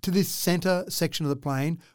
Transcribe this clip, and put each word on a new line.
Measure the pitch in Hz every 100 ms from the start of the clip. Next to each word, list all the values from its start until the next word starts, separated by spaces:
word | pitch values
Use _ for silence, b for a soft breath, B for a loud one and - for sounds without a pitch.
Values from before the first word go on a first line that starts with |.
to | -
this | 190 185
centre | - - 175 185 180 180
section | - 160 - 147
of |
the | 139
plane, | 143 135 147 170 b